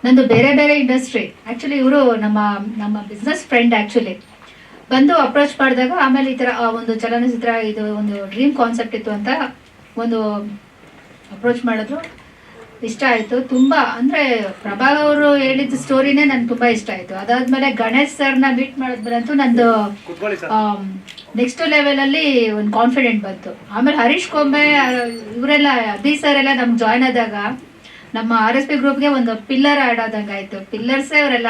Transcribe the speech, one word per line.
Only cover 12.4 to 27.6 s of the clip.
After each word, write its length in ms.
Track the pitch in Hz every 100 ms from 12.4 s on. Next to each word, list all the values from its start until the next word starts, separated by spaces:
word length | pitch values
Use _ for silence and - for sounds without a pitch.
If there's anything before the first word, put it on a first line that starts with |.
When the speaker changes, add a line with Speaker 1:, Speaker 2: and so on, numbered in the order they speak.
| - - - -
Speaker 1:
ಇಷ್ಟ 200 | 226 - 269
ಆಯ್ತು 340 | 233 214 247
ತುಂಬ. 340 | 254 254 269 311 233
ಅಂದ್ರೆ, 480 | 208 262 320 277 233
ಪ್ರಭಾ 600 | 196 - 208 202 262 294
ಅವರು 340 | 294 294 294 285
ಹೇಳಿದ 380 | 262 269 262
ಸ್ಟೋರಿನೇ 520 | 269 - 269 277 285 294
ನನ್ಗೆ 220 | 262 233
ತುಂಬಾ 200 | 233 240
ಇಷ್ಟ 220 | 214 -
ಆಯ್ತು. 260 | 185 180 190
ಅದಾದ್ಮೇಲೆ 560 | 202 247 254 262 277
ಗಣೇಶ್ 400 | 220 226 247 285
ಸರ್ನ 340 | - 277 262 269 247
ಮೀಟ್ 240 | 269 269
ಮಾಡಿದ್ಮೇಲಂತೂ 540 | 262 240 220 233 233
ನಂದು, 640 | 285 262 233 233 220 208 202 -
Speaker 2:
ಕೂತ್ಕೊಳ್ಳಿ 340 | - 208 196
ಸರ್. 80 | 160
Speaker 1:
ಆಮ್, 520 | 214 214 208 196 190 - - - 220
ನೆಕ್ಸ್ಟ್ 340 | 247 - 320
ಲೆವೆಲ್ 300 | 302 285 277
ಅಲ್ಲಿ 520 | 277 302 302 254 226
ಒಂದು 200 | 214 208
ಕಾನ್ಫಿಡೆಂಟ್ 520 | 220 240 262 247 214
ಬಂತು. 360 | 202 190 - - -
ಆಮೇಲೆ 260 | 208 262 311
ಹರೀಶ್ 300 | - 359 -
ಕೊಂಬೆ, 460 | 302 285 285 294
ಆ, 180 | 285 254 254 240 233 214 233
ಇವರೆಲ್ಲ, 300 | 262 294 285 247 220
ಅಭಿ 220 | 196 269 294
ಸರ್ 220 | 294 285
ಎಲ್ಲ 120 | 269
ನಮ್ಗೆ 240 | 262 240 233
ಜಾಯಿನ್ 260 | 226 240
ಆದಾಗ 300 | 254 240 220 208 208 254